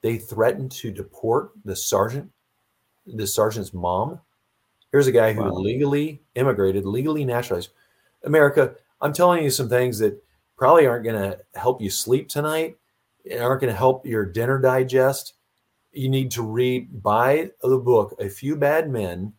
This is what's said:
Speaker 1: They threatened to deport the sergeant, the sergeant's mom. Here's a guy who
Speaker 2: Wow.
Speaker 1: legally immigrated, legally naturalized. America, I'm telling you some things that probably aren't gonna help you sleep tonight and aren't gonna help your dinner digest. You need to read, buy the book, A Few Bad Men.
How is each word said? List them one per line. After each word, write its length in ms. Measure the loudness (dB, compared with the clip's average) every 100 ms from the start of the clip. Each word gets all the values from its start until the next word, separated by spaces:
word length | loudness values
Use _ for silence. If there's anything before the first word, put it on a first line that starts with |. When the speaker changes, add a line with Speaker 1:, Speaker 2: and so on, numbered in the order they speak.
Speaker 1:
They 160 | -4 -4
threatened 540 | -8 0 0 0 -8
to 180 | -10 -12
deport 600 | -12 -16 -8 -2 0 -2 -16 -12
the 100 | -8
sergeant, 560 | -2 0 0 -2 -12 _ _ _ _ _ _ _ -16
the 220 | -8 -4
sergeant's 460 | 0 0 0 -10
mom. 480 | -8 -4 -2 -4 -8 _ _ _ _ _ _ _
Here's 160 | 2 4
a 40 |
guy 220 | 4 2
who 80 | 0
Speaker 2:
Wow. 120 | -4 -2
Speaker 1:
legally 680 | -4 -2 0 0 -4 -8 _ -2
immigrated, 500 | 0 2 0 0 -2
legally 400 | -4 -4 -4 -2
naturalized. 440 | -4 -4 -6 -8 _ _ _ _ _
America, 520 | 0 4 6 4 0 -2 _ _
I'm 120 | -6
telling 300 | 2 4 4
you 60 | 0
some 180 | -2 0
things 300 | 0 0 0
that 240 | -2 -2 _ _ _ _
probably 280 | 6 8 6
aren't 160 | 2 -2
gonna 320 | -2 -2 -6 -14 -4
help 260 | -2 -2
you 80 | -4
sleep 400 | -6 0 0 0
tonight 480 | -6 -2 -2 -4 -8 _ _ _ _ -12
and 120 | -4
aren't 200 | -2 0
gonna 120 | 0
help 320 | 2 2 2 -2
your 200 | -2 -2
dinner 320 | -2 -2 2
digest. 760 | 2 2 2 2 2 0 -10 _ _ _ _ _ _
You 180 | -8 -2
need 220 | -2 -2
to 100 | -6
read, 640 | -6 -2 0 -2 -6 -6
buy 480 | 0 2 4 2 -2 _
the 160 | 0 0
book, 380 | 4 4 2 -4
A 100 | -8
Few 260 | -6 -6 -2
Bad 340 | 0 2 0
Men. 440 | -4 -6 -6 -10